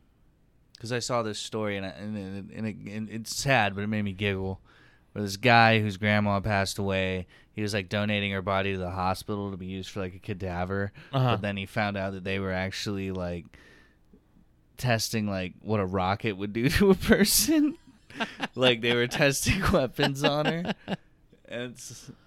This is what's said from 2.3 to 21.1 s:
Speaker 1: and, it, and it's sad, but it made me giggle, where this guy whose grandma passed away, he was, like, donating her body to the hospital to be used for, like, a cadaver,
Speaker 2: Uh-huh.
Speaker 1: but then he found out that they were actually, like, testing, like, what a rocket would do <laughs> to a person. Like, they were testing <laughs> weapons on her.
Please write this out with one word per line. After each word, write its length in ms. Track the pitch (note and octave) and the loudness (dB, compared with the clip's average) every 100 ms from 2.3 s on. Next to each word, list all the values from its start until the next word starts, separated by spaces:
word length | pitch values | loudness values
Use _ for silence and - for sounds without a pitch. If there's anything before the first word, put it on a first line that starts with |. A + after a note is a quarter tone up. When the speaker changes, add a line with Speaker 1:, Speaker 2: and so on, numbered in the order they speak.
| G2 F#2+ | -10 -10
Speaker 1:
and, 160 | - A2 | -6 -6
it, 80 | F#2+ G2 | -6 -10
and 180 | G#2+ G#2+ | -8 -8
it's 260 | G#2+ A2 - | -8 -8 -4
sad, 400 | C#3 B2+ G2+ G2 | 2 4 4 0
but 80 | |
it 40 | G#2 | -2
made 140 | G#2+ | 0
me 100 | G#2 | -2
giggle, 460 | F#2 G#2 F#2+ F#2+ F#2+ - - - _ _ | 0 0 0 -2 -6 -10 -20 -20 _ _
where 100 | G2+ | -6
this 140 | G#2 G2 | -6 0
guy 420 | A#2+ A#2 A2+ A2+ | 6 8 8 6
whose 180 | G#2+ F#2 | 2 0
grandma 420 | G#2 G#2 G#2 G2+ | 2 4 2 0
passed 400 | G2+ G2+ G2 - | 0 0 0 -2
away, 480 | G2 F#2+ F#2+ F#2+ F2 - _ | 0 0 0 -2 -6 -14 _
he 80 | - | -6
was, 140 | G#2+ G#2 | -4 -2
like, 120 | F2+ | -2
donating 420 | G#2+ G#2 G#2 G2+ | -2 0 0 0
her 100 | G2 | -2
body 300 | F#2 G2 G2 | 0 0 0
to 60 | F#2+ | -2
the 100 | F2+ | -4
hospital 600 | F#2 F#2 F#2+ - G#2 G2+ | -2 -2 -2 -4 -6 -4
to 60 | F#2+ | -6
be 100 | F#2 | -8
used 240 | F#2+ F#2 | -8 -8
for, 80 | G#2+ | -8
like, 160 | F#2 F#2 | -8 -8
a 40 | |
cadaver, 720 | - F#2+ F#2+ F2 F2+ G2 G2+ - - | -10 -6 -4 -4 -2 -2 -4 -8 -6
Speaker 2:
Uh-huh. 220 | C3+ B2+ | 0 2
Speaker 1:
but 80 | A2 | 2
then 120 | G#2 G2 | -2 -4
he 100 | F#2+ | -4
found 280 | - G#2 G2+ | -2 -2 0
out 180 | G2 | -4
that 100 | F#2+ | -4
they 160 | F#2+ G2 | -4 -2
were 120 | F#2+ | -2
actually, 600 | F#2 F#2+ - A2 G2 F#2+ | -2 -2 -4 -4 -4 -2
like, 340 | F#2 F2 F2 - - - - - _ _ - _ _ _ _ _ - | -4 -4 -6 -10 -18 -20 -20 -20 _ _ -20 _ _ _ _ _ -6
testing, 500 | B2 A2+ - A2+ G#2 | 0 0 0 -2 -2
like, 240 | F#2+ F#2 - | -2 -4 -8
what 180 | F#2+ G#2+ | -2 0
a 60 | F#2 | 2
rocket 480 | F#2+ F#2 G2+ A#2 | 0 0 0 -2
would 200 | F#2+ G#2 | -2 -4
do 160 | G#2+ B2 | 0 2
<laughs> 0 | |
to 200 | - G3 | 6 6
a 60 | F#3 | 6
person. 840 | - - G3+ - - D#4 D4 E4 - - - - A#3 - - - | 6 6 6 4 4 4 4 0 -12 -20 -14 -8 -8 -6 -8 2
Like, 260 | B2+ A#2+ | 4 4
they 140 | A#2+ A#2+ | 2 2
were 120 | A#2+ | 2
testing 540 | - C#3+ C3+ - F#3+ F3+ | 2 2 2 0 0 2
<laughs> 40 | |
weapons 520 | F#3 C3 - D3 C3+ | 2 2 0 0 2
on 220 | D3 D3 D#3 | 0 0 0
her. 260 | E3 F#3 - - G3+ _ | -2 -4 -6 -6 -8 _